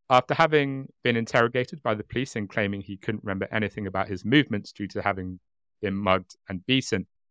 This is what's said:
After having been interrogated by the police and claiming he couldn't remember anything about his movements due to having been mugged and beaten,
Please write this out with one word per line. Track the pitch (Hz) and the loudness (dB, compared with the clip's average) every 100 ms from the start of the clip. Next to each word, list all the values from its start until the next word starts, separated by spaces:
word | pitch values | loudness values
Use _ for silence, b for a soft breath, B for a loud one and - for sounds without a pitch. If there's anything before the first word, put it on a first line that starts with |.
| - | 2
After | 127 - 147 | 4 4 2
having | 160 151 139 135 135 _ | 4 4 2 -4 -10 _
been | 123 117 | 0 0
interrogated | 113 131 117 123 127 156 | 2 2 2 2 -4 -4
by | 120 107 | -2 -2
the | |
police | - 123 135 117 | -2 -4 -4 -4
and | 101 | -6
claiming | - 101 101 | -2 -2 -2
he | 98 95 | -8 -10
couldn't | - 107 | -6 -6
remember | 107 95 98 | -4 -4 -4
anything | 110 104 - 98 | -2 -2 -4 -6
about | 95 95 | -4 -4
his | 92 104 | -4 2
movements | 147 135 104 - | 4 4 0 -6
due | - 101 | -10 -8
to | 101 | -4
having | 101 95 92 92 _ _ _ _ | -2 -2 -4 -10 _ _ _ _
been | 101 98 | -4 -2
mugged | 101 95 90 - - | 2 2 0 -18 -10
and | 95 - | -8 0
beaten, | 131 - 98 90 _ _ | 0 2 -2 -4 _ _